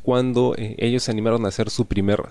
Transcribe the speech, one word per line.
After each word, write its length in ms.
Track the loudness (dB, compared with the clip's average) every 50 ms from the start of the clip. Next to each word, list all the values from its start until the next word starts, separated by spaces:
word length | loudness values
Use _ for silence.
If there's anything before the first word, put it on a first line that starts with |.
| -2
cuando, 520 | 0 2 2 2 2 2 2 2 2 0
eh, 200 | -2 -4 -8 -4 -2
ellos 240 | 0 0 0 0 0
se 80 | -2
animaron 340 | -2 -2 0 0 0 0 0
a 40 | -2
hacer 220 | -2 -2 -4 -2
su 160 | -2 -2 -2
primer 360 | 0 0 0 2 2 2 0 -2 -6